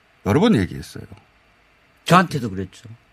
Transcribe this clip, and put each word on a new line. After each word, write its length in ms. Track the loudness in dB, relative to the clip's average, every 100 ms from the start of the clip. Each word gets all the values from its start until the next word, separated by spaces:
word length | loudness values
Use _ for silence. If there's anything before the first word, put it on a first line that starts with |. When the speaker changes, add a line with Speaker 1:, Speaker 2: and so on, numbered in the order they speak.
| _ _ 0
Speaker 1:
여러 140 | 2
번 140 | 4 2
얘기했어요. 480 | 0 -6 -14 -18 -18 -20 _ _ _ _ _ _ _ _
Speaker 2:
저한테도 460 | 2 4 4 -4 -6
그랬죠. 380 | -8 -10 -14 -20 -20 _